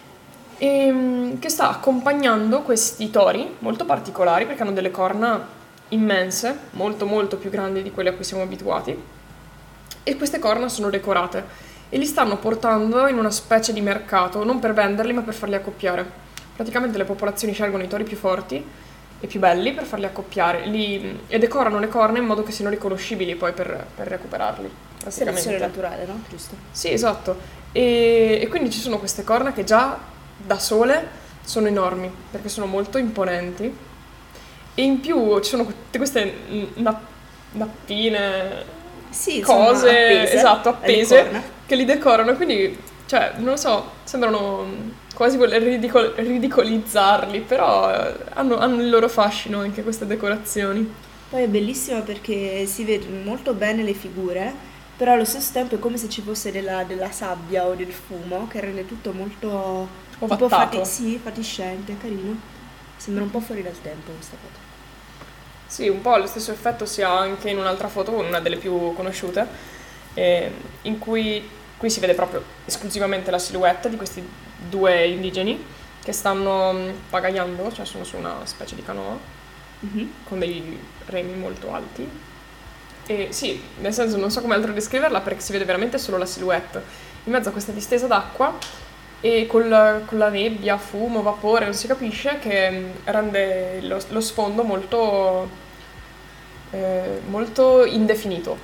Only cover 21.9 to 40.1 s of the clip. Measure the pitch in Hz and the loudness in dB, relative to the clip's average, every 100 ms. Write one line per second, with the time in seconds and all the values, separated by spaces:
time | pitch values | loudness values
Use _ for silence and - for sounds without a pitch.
21.9 | 233 214 233 240 214 214 - 202 202 202 | 2 4 2 0 0 -2 -4 -2 -2 -2
22.9 | 185 - 208 180 170 175 180 175 156 - | -4 -4 -4 -4 -2 -4 -2 -6 -8 -10
23.9 | - 101 - - 113 107 110 98 - - | -10 -8 -8 -6 -4 -4 -4 -10 -12 -18
24.9 | - 202 - 240 180 220 196 196 190 180 | -16 -10 -4 -2 -2 -2 -2 -4 -4 -6
25.9 | 165 180 208 220 165 - - - - - | -6 -10 -10 -12 -14 -14 -16 -14 -6 -2
26.9 | - 220 208 - 185 - - - - 247 | 0 0 -2 -4 -6 -8 -18 -6 2 2
27.9 | 233 233 233 220 220 220 339 254 - 262 | 4 4 6 4 2 0 0 -2 -2 -4
28.9 | 214 196 - 196 226 262 254 190 214 262 | -4 -4 -6 0 2 0 -2 2 4 4
29.9 | - - - - - 196 196 - 214 240 | -2 -12 -20 -20 -8 -2 -2 2 4 4
30.9 | 302 330 - - - - 233 214 202 180 | 4 0 -10 -20 -16 -6 0 2 2 0
31.9 | 185 185 185 - 202 208 208 196 196 202 | -2 -6 -10 -12 -10 -8 -6 -4 -2 -2
32.9 | 269 240 214 185 175 175 180 220 269 - | -2 -2 0 -2 -2 -4 -6 -6 -6 -14
33.9 | - - - - - - - - - 269 | -20 -20 -20 -20 -20 -20 -20 -8 0 2
34.9 | 262 277 311 220 202 202 254 220 202 - | 2 2 2 4 4 2 0 0 -4 -6
35.9 | 240 277 247 202 - - 208 190 - 226 | -2 0 2 0 -4 -6 -6 -4 -2 0
36.9 | 220 - - - - - 214 220 - - | 0 -4 -20 -20 -20 -12 -8 -8 -8 -8
37.9 | 202 226 208 202 190 190 202 - - - | -2 0 2 0 -2 -4 -6 -12 -14 -16
38.9 | - - - - 294 - - 220 254 247 | -18 -12 -6 -2 0 6 8 8 8 8
39.9 | 240 233 | 8 8